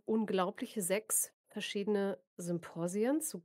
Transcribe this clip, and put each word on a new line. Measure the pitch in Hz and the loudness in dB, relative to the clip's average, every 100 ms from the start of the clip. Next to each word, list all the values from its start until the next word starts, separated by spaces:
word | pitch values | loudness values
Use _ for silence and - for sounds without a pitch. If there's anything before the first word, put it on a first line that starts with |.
unglaubliche | - 220 208 196 185 - - 220 | 0 0 2 2 2 -2 -6 -4
sechs | 175 190 214 - - _ _ | 0 0 2 0 -2 _ _
verschiedene | 208 202 208 202 202 196 - _ - | -8 -4 -2 2 2 2 -2 _ -8
Symposien | 175 175 - 165 170 202 233 302 | -4 -4 -4 -4 -2 2 2 2
zu | - 180 | 0 -6